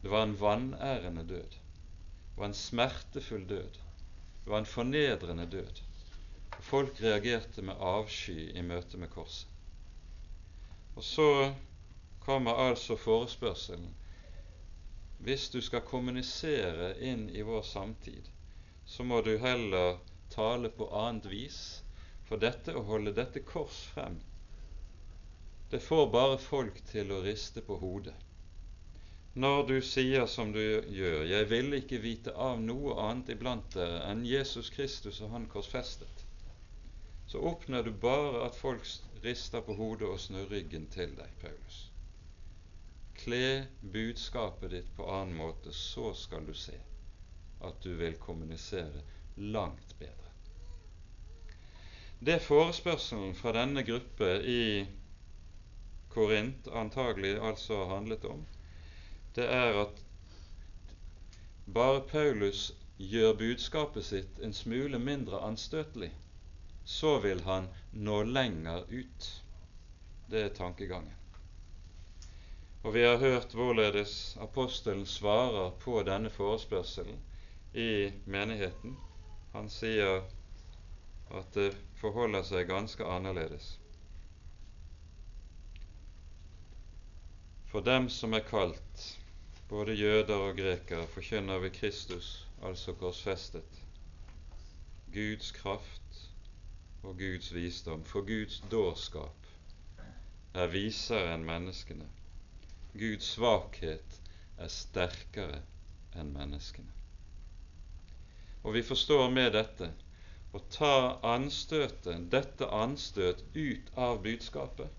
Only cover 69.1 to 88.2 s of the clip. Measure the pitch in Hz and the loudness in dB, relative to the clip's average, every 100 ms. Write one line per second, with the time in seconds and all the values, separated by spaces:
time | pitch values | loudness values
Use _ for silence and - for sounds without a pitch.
69.1 | - - - - - - - - - - | -8 -8 -8 -12 -14 -14 -14 -16 -16 -14
70.1 | - - 110 104 95 90 85 98 90 87 | -14 -2 0 0 0 -4 -4 -4 -4 -6
71.1 | - - - - - - - - - - | -10 -12 -12 -12 -12 -12 -12 -12 -14 -14
72.1 | - - - - - - - 113 110 120 | -12 -12 -12 -12 -12 -12 -4 4 10 10
73.1 | 120 135 123 - 110 123 113 107 101 101 | 12 8 6 2 2 6 8 8 6 2
74.1 | - - - 107 131 127 - 113 98 98 | -2 -6 -6 -2 2 2 2 0 0 -2
75.1 | - 104 110 127 107 90 - - 113 98 | 0 6 6 6 4 0 -2 2 2 4
76.1 | 98 110 - 101 110 - 95 85 - 87 | 2 0 2 2 2 2 0 0 -4 -6
77.1 | - - - - - - 110 117 107 101 | -8 -10 -10 -12 -12 -8 -2 2 4 2
78.1 | 98 98 98 107 110 92 - 117 135 - | 0 -4 -2 0 0 -2 -2 -8 -8 -10
79.1 | - - - - 107 107 - 113 110 98 | -10 -10 -10 -8 -8 -6 -2 2 4 6
80.1 | 95 92 - - - - - - - - | 4 0 -10 -10 -12 -12 -12 -12 -12 -10
81.1 | - - 95 92 104 98 98 - - 110 | -12 -8 -8 -2 4 4 2 -10 -4 -2
82.1 | 107 120 101 92 95 90 92 107 - 90 | 2 4 2 2 2 2 2 0 -4 -2
83.1 | 90 95 90 80 - - - - - - | 0 0 -2 -2 -4 -8 -10 -10 -14 -12
84.1 | - - - - - - - - - - | -12 -12 -14 -14 -12 -14 -12 -12 -12 -14
85.1 | - - - - - - - - - - | -14 -12 -10 -12 -12 -12 -10 -10 -10 -12
86.1 | - - - - - - - - - - | -12 -14 -14 -14 -14 -12 -12 -10 -12 -12
87.1 | - - - - - - 107 98 131 127 | -12 -12 -12 -14 -12 -2 2 6 6 6
88.1 | - | 0